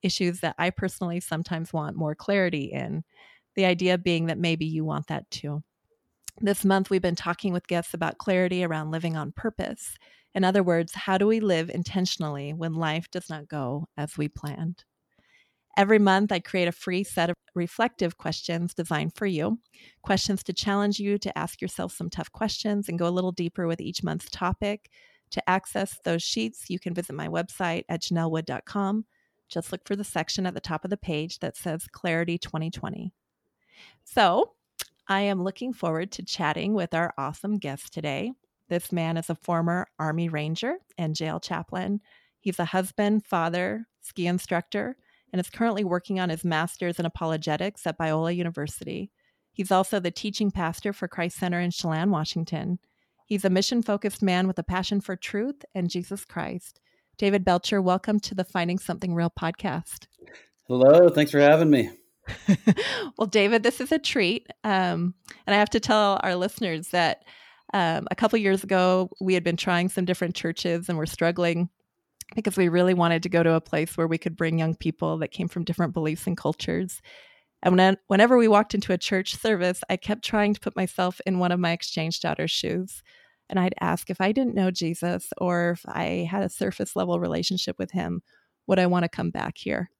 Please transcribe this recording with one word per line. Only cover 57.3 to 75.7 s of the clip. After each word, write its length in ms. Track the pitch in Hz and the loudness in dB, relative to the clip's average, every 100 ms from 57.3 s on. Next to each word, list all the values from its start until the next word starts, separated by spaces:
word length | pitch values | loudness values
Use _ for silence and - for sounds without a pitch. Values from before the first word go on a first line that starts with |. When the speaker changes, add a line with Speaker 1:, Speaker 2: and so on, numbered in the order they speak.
| 202 | 4
Speaker 1:
Belcher, 360 | 185 175 - 208 | 4 2 2 2
welcome 400 | 180 185 - 208 | 2 2 2 0
to 140 | - | 0
the 100 | 190 | -6
Finding 340 | 185 185 170 185 | -4 -2 -2 -2
Something 360 | - 175 185 | -4 -6 -2
Real 160 | 170 170 | 0 0
podcast. 760 | - 165 175 196 165 165 - - _ - - _ _ _ | 0 -4 -4 -4 -4 -8 -16 -20 _ -20 -20 _ _ _
Speaker 2:
Hello, 420 | 127 131 160 180 | 8 10 12 10
thanks 220 | 147 147 | 8 4
for 100 | 143 | 6
having 300 | 143 156 160 | 8 8 8
me. 200 | 143 113 - _ _ - - - | 6 4 -4 _ _ -12 -6 2
Speaker 1:
<laughs> 80 | 190 - 196 453 494 370 - | 4 6 2 2 -4 -6 -4
Well, 100 | 220 | 2
David, 360 | 220 202 226 | 4 6 4
this 180 | 233 - | 2 0
is 120 | 262 | 0
a 60 | 320 | 0
treat. 500 | - 269 180 - _ - | 0 2 2 0 _ -8
Um, 500 | 214 190 180 170 175 - - - - | 0 2 2 0 -2 -4 -18 -12 2
and 80 | |
I 40 | 202 | 4
have 120 | 208 | 4
to 100 | 226 | 2
tell 380 | - 214 202 196 | 4 4 4 2
our 120 | 190 | 0
listeners 540 | 180 185 - 196 160 170 | 0 -2 -2 -4 -4 0
that, 360 | 180 165 - - - - - _ | 2 2 2 -8 -20 -20 -20 _
um, 360 | 202 170 165 - | 0 2 0 -2
a 40 | |
couple 240 | - 220 233 | 0 2 4
years 260 | 202 190 | 4 2
ago, 460 | 190 190 185 185 180 - | 2 4 6 4 2 -2
we 140 | 190 | 2
had 100 | 185 | 2
been 120 | 170 170 | 2 -2
trying 320 | - 175 180 | 0 2 2
some 160 | - | 0
different 300 | 180 180 175 | 0 0 -2
churches 540 | - 170 165 175 170 180 | -2 -4 -2 -2 -2 -2
and 100 | 165 | -2
were 80 | 156 | -2
struggling 640 | - 170 175 175 170 175 _ _ _ _ _ - | 0 0 2 2 2 0 _ _ _ _ _ -8
because 220 | - 208 190 | -4 -2 4
we 120 | 180 | 4
really 260 | 170 180 | 6 6
wanted 280 | 180 170 165 | 6 4 4
to 60 | 175 | 2
go 140 | 170 | 4
to 120 | 165 | 6
a 60 | 165 | 4
place 360 | 160 156 160 - | 2 -2 -2 0
where 120 | 165 | 0
we 100 | 165 | 0
could 180 | 180 165 | -2 -2
bring 220 | 165 165 | 0 2
young 160 | 160 | 0
people 440 | 160 160 - 160 160 | 0 -4 -2 -2 -2
that 120 | 156 | -4
came 180 | - 170 | -4 -6
from 160 | - | -4
different 300 | 165 | -4